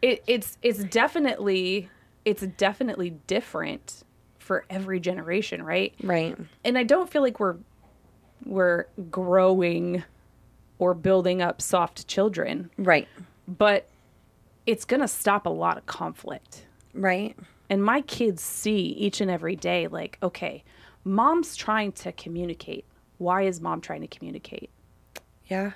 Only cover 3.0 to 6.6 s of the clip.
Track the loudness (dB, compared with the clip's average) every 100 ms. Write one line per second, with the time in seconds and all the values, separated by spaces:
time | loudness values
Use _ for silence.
3 | -6 -6 -4 -2 -2 -6 -6 -8 -14 -20
4 | _ _ _ _ -4 -4 -2 -8 -4 -4
5 | -2 -4 -2 -2 -2 -6 -2 -2 -2 -4
6 | 0 0 0 -6 -14 _